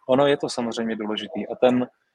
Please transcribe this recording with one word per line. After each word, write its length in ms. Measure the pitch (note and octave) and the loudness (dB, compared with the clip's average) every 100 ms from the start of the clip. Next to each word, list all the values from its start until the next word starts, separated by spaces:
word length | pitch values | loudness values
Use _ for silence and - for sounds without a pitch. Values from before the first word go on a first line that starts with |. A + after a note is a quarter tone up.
| - | 0
Ono 180 | C3 C#3+ | 2 4
je 100 | C#3+ | 2
to 120 | C#3+ | -2
samozřejmě 480 | - A#2 A#2 A2+ G#2+ | -4 -6 -4 -4 -4
důležitý 500 | G#2+ G#2+ G#2 G2+ G2+ | -4 -6 -6 -8 -8
a 100 | A#2 | 2
ten 320 | B2+ B2 B2 _ _ | 4 4 -2 _ _